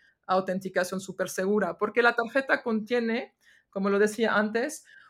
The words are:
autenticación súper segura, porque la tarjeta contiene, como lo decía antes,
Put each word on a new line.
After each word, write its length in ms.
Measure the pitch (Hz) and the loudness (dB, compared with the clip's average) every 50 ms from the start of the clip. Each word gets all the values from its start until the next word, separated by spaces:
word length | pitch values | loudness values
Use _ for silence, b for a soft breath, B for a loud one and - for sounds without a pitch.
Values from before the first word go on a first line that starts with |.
| b b b b _ - | b b b b _ -2
autenticación 720 | 185 190 190 190 185 190 190 190 - 185 180 185 196 190 | 0 0 0 0 -4 -6 -6 -4 -2 -2 -2 -2 -4 -6
súper 280 | - - 185 - 185 175 | -8 -8 -6 -6 -6 -4
segura, 500 | - - 185 190 208 214 196 170 - - | -4 -2 0 2 2 2 2 0 -2 -2
porque 240 | 208 214 214 240 240 | -4 0 2 4 4
la 140 | 240 233 | 4 4
tarjeta 440 | - 233 226 - 269 262 - 285 277 - | 2 0 0 0 -2 0 2 0 0 0
contiene, 720 | 247 220 220 214 214 247 240 233 226 226 240 - - _ b b b b b b b | 0 -2 -2 -2 -2 -2 -2 0 0 -2 -2 -4 -8 _ b b b b b b b
como 200 | - 196 190 202 | -6 -2 0 2
lo 80 | 202 202 | 2 4
decía 360 | 208 214 214 233 226 208 - | 4 2 2 2 0 2 2
antes, 480 | 202 214 214 214 226 247 311 302 - B B B B B B | 2 2 0 0 -2 -4 -4 -6 -10 B B B B B B